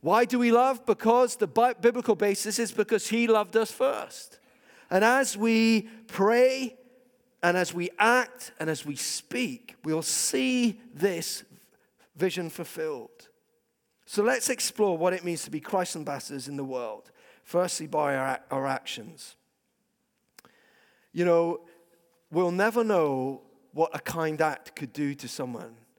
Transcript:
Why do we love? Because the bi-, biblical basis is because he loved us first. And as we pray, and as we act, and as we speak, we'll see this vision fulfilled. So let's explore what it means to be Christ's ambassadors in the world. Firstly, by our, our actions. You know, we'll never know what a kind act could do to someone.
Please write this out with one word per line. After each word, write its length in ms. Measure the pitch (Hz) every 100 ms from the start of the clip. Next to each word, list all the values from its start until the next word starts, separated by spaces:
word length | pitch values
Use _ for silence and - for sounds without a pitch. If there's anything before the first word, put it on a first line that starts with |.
Why 240 | 143 214
do 140 | 247 247
we 120 | 240
love? 360 | 233 262 262 -
Because 500 | 214 220 240 247 -
the 100 | 196
bi-, 280 | 139 240
biblical 420 | 240 220 233 240 202
basis 420 | 208 202 208 214
is 140 | 233
because 360 | - 208 214 -
he 180 | 226 233
loved 300 | 220 208 214
us 140 | 220
first. 680 | - 262 226 - - - - _ _ _ - _
And 140 | 180
as 320 | 220 254 269 202
we 460 | 226 226 226 220 214 - -
pray, 720 | - 196 233 254 262 254 - - _ _ _ _ _
and 140 | 175 180
as 180 | 175
we 160 | 170 175 -
act, 540 | 214 247 240 - - -
and 120 | 160
as 160 | 156 147
we 100 | 135
speak, 800 | - - - 240 233 123 - -
we'll 180 | 151 160
see 800 | 160 - - - 262 254 240 196 -
this 500 | 143 190 180 - - - - _ _ _ _ _ -
vision 340 | 180 170 170
fulfilled. 800 | - 170 - 156 139 113 _ - _ _ _ _ _ _ _
So 180 | _ -
let's 260 | 208 254 -
explore 480 | 254 - - 208 165
what 160 | 180
it 120 | 180
means 200 | 175 165
to 60 | -
be 100 | 156
Christ's 360 | - 196 180 170
ambassadors 520 | 147 143 - 143 127
in 80 | 143
the 80 |
world. 460 | 135 127 120 107 - _ _ _
Firstly, 420 | _ 170 180 - 156
by 300 | 147 147 135
our, 240 | 131 127 -
our 160 | 135 135
actions. 680 | 135 - - 104 82 - - _ _ _ _ _ _ _ _ _ - _ _ _ _ _ _ _
You 120 | 156
know, 360 | 175 170 170 170 - _ _ _ _ _ _
we'll 220 | 160 180
never 320 | 175 208 226
know 580 | 226 196 151 135 131 135 _ _ _
what 220 | 147 165
a 40 | 147
kind 420 | - 165 160 156
act 360 | 156 139 - -
could 160 | 135
do 220 | 143 143
to 120 | 139 123
someone. 500 | - 127 117 113 117 _